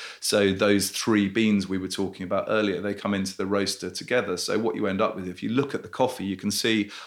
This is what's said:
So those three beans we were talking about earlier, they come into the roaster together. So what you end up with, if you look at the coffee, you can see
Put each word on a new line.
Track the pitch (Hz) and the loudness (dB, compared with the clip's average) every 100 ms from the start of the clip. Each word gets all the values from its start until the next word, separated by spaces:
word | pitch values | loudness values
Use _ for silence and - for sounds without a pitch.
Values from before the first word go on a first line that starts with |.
| - - | -14 -8
So | - 104 101 | 0 4 4
those | 92 104 101 92 | 4 4 4 2
three | - - 107 98 | -2 2 4 4
beans | 101 110 104 90 | 2 4 2 2
we | 95 | -4
were | 92 | -4
talking | - 92 - | -2 -4 -4
about | 90 98 - | -2 -2 0
earlier, | 110 104 87 | 0 2 0
they | 101 | -4
come | 101 104 | -4 -2
into | 101 95 - | -2 -2 -4
the | 95 | -2
roaster | 101 98 - 90 | 0 0 -4 -8
together. | - - 123 101 90 | -8 0 0 0 -4
So | - 101 113 | -2 0 0
what | 110 | 0
you | 107 | -2
end | 95 | 2
up | 107 - | 0 0
with, | 92 | -8
if | 90 | -6
you | 107 | -2
look | 120 131 | 0 0
at | 110 | -4
the | - | -10
coffee, | - 131 - | 0 0 0
you | 98 95 | -4 -2
can | 104 | -2
see | 101 120 110 104 - | 0 2 2 0 -6